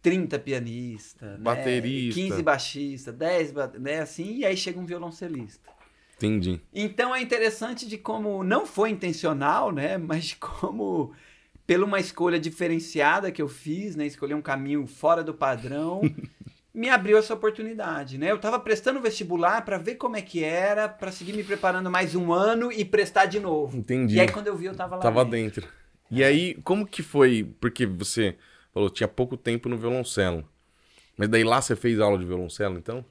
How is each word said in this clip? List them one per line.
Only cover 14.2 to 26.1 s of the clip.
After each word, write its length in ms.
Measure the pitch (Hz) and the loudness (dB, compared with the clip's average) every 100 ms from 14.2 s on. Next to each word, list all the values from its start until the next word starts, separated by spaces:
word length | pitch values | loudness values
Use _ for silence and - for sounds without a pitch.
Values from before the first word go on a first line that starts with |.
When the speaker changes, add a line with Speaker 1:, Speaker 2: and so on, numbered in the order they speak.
| 143 | -6
Speaker 1:
um 60 | 151 | -6
caminho 460 | 151 135 139 147 131 | -4 -4 -2 -4 -4
fora 360 | - 151 170 | -2 2 2
do 120 | 160 | 0
padrão, 680 | 156 135 123 123 139 160 185 | -2 0 0 -4 -6 -4 0
Speaker 2:
<laughs> 720 | 156 147 117 _ - _ _ | 0 0 -14 _ -20 _ _
Speaker 1:
me 160 | 226 247 | -6 2
abriu 300 | 247 190 214 | 2 8 6
essa 160 | 220 | 6
oportunidade, 840 | 220 214 214 220 226 185 156 135 131 | 0 -2 -2 -10 -6 -6 -6 -6 -4
né? 140 | 160 | -2
Eu 80 | 202 | 0
tava 200 | 208 240 | 0 -2
prestando 440 | 240 214 254 262 | 0 0 2 0
vestibular 640 | 240 214 180 180 170 220 214 | -2 -2 -4 2 2 2 -2
pra 100 | 190 | -4
ver 200 | 170 240 | -4 -4
como 200 | 254 220 | -4 -4
é 60 | |
que 200 | 185 170 | -6 -4
era, 460 | 156 170 196 208 214 | 0 0 2 2 -2
pra 240 | 214 190 | -4 -10
seguir 220 | 185 180 | -10 -8
me 100 | 214 | -8
preparando 460 | 196 202 190 185 185 | -4 0 0 0 0
mais 240 | 185 180 | 0 0
um 180 | 175 175 | 0 2
ano 400 | 170 208 226 240 | 4 4 2 0
e 140 | 220 190 | -2 2
prestar 400 | 214 196 196 196 | 2 4 4 4
de 120 | 202 | 2
novo. 380 | 196 156 143 123 | 0 0 0 -4
Speaker 2:
Entendi. 400 | 104 127 123 110 | -2 0 4 6
Speaker 1:
E 40 | |
aí, 100 | 113 | 6
quando 160 | - 104 | 4 -6
eu 100 | 165 | -6
vi, 80 | |
eu 100 | 185 | -8
tava 220 | 185 180 175 | -6 -6 2
lá 60 | |
Speaker 2:
Tava 240 | 120 113 123 | 4 4 4
Speaker 1:
dentro. 340 | 120 110 104 | 2 -2 -6
Speaker 2:
dentro. 160 | - - _ _ _ | -10 -20 _ _ _